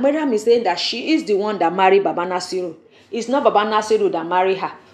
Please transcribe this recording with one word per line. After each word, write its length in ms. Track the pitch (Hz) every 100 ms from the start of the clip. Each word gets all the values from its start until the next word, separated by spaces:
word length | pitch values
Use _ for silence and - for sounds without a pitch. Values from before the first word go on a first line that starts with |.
Mariam 300 | 269 294 294
is 120 | 214
saying 200 | 233 233
that 140 | 190 175
she 360 | - 226 262
is 100 | 311
the 100 | 190
one 240 | 202 208 208
that 160 | 170
married 300 | 180 190 196
Baba 180 | 180 156
Nasiru. 540 | 175 180 - 185 180 160 _ _ _
It's 180 | 226 226
not 160 | 269
Baba 160 | 233 208 214
Nasiru 400 | 214 214 220 196
that 140 | 170 165
married 320 | 180 190 185
her. 140 | 175 - -